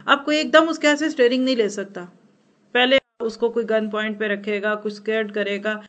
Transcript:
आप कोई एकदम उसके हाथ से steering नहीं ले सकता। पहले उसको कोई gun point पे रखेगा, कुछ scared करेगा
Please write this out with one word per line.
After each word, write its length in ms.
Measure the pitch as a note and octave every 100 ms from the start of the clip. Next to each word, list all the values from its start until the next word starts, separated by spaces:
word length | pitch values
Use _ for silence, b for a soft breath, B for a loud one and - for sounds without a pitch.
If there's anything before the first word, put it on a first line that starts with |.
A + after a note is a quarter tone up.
| -
आप 160 | C#4+
कोई 120 | D4 D4+
एकदम 320 | C4+ D4+ D#4+
उसके 200 | D#4+ D4
हाथ 80 | D4
से 140 | D#4
steering 340 | D4+ A#3+ B3+
नहीं 120 | B3+ B3
ले 120 | G#3
सकता। 340 | G3+ G3 G3 F3+ _ _ _ _ _ _
पहले 240 | B3 B3+ C4+ - -
उसको 280 | A3+ G#3 A#3
कोई 140 | A#3
gun 260 | G#3+ A3 G#3+
point 280 | G#3+ G#3+ G#3
पे 100 | G#3+
रखेगा, 460 | G3+ G3+ G#3 G#3
कुछ 200 | G#3+ G#3+
scared 380 | G#3 A3 A3 G#3+
करेगा 500 | G#3 G3+ G3+ G#3+ G#3+